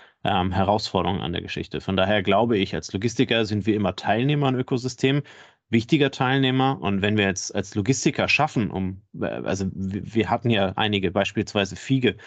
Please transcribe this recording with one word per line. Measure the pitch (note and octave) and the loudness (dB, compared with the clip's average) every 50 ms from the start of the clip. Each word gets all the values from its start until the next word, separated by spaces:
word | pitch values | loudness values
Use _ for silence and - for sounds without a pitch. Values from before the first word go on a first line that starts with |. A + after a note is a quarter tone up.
| - - _ _ - | -20 -20 _ _ -2
ähm, | G#2 G2 F#2+ F2+ F#2+ | 0 2 2 2 2
Herausforderung | F2+ F#2 G2 F#2 G#2 A2 - - - F#2+ F2 F2 G2 - | 0 0 2 2 2 0 0 -2 -2 0 0 0 -2 -2
an | G#1+ C#2+ F2 | -4 -4 -6
der | F2 | -6
Geschichte. | - F#2 - - F2 - - D2 | -8 -8 -8 -8 -8 -8 -8 -8
Von | - - G2 F#2+ | -4 -2 0 0
daher | F#2 F#2+ G#2 G#2+ F#2 | 2 2 2 2 2
glaube | G2+ G2 G2+ A#2 A#2 A#2 G2+ | 2 2 2 2 2 2 0
ich, | G2 - - | 0 -2 -2
als | D#2+ - - - | -6 -8 -6 -6
Logistiker | G2 G2 A#2+ - - C3+ G#2 A#2 A2+ A2+ | -4 -4 -2 0 0 0 2 2 0 0
sind | G2 G#2+ G#2 F#2 | 0 -2 -2 0
wir | G#2 G#2 | 0 0
immer | G#2+ G#2 F#2 F#2 | 0 0 -2 -2
Teilnehmer | - - - G#2 A2 B2 C#3 D3+ D3 C#3+ C3+ | -2 -2 -2 0 0 2 0 0 0 0 0
an | C3 | 0
Ökosystemen, | B2 B2+ - C#3+ B2 A#2+ B2+ B2 - - C3+ C#3 C#3+ C#3+ - - - - - _ _ _ _ | -2 -2 -2 -4 -4 -4 -6 -4 -2 0 0 2 0 -2 -4 -12 -20 -20 -20 _ _ _ _
wichtiger | G#2+ A#2 A#2 - - D3 C#3+ C3+ | 0 0 2 2 2 4 4 2
Teilnehmer. | - - C3+ B2 C3+ C#3 C3+ B2+ C3 C3 C3 C3 C3+ C3+ | 2 0 0 2 2 4 4 4 4 4 2 2 2 0
Und | - G2+ G2+ G2 | -2 -2 0 0
wenn | F2+ G#2 G#2+ G#2+ | 2 2 2 4
wir | G2+ | 2
jetzt | G2 F#2 - - - - | 2 0 -2 -6 -6 -6
als | G2+ G2 - - | -6 -6 -4 -4
Logistiker | G#2+ G2 G#2+ C3+ - - E3 - - - - | -2 0 0 0 0 0 0 0 2 2 2
schaffen, | - - C#3+ D3+ - C3+ G#2+ F2+ | 2 2 2 0 0 -2 -2 -2
um, | - F#2+ F#2+ F#2 F#2 F#2+ - _ - - | -2 -4 -4 -4 -6 -8 -14 _ -8 -6
äh, | G#2 D#2 | -4 -4
also | A1 A#1+ A#1+ G#1+ F#2+ F#2 F#2+ F#2+ - | -4 -4 -4 -4 -2 -2 -2 -4 -4
wir, | - F#2+ F#2+ F#2+ G#2 F2 - - | -4 -6 -6 -6 -6 -8 -4 -2
wir | A2+ G#2 F2+ | 0 0 2
hatten | A2 A#2+ - A#2+ | 0 0 2 2
ja | A#2 G2+ G2 F#2 F#2+ | 2 2 2 0 0
einige, | - G#2+ G#2+ G#2 G2+ F#2+ F2+ | 0 0 0 0 0 0 0
beispielsweise | F#2+ G2+ G2 - - A#2 G2+ - - G#2+ G2 F#2+ F#2+ | 2 0 0 0 0 -2 -4 0 0 0 0 0 -2
Fiege, | - - - C3+ C3+ B2 A2 F#2+ - - | -8 -2 0 0 2 4 2 2 0 -6